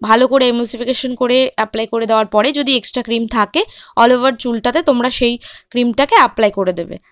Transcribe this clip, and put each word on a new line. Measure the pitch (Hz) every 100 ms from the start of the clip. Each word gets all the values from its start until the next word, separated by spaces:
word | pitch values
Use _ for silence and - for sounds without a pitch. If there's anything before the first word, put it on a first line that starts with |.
ভালো | 214 226 247
করে | 269 247
emulsification | 240 233 226 240 254 262
করে | 247 247 254 262 -
অ্যাপ্লাই | 214 226 220
করে | 226 226
দেওয়ার | 220 214
পরে | 214 247
যদি | 285 277 254
এক্সট্রা | - 254
ক্রিম | 233 233 226
থাকে, | 233 202 320 440 - - -
all | 233 254
over | 254 233
চুলটাতে | 247 233 247 277
তোমরা | 330 247 240
সেই | - 240 240 - - _
ক্রিমটাকে | 247 240 226 285
অ্যাপ্লাই | 453 254 - 214
করে | 202 185
দেবে। | 175 170 - _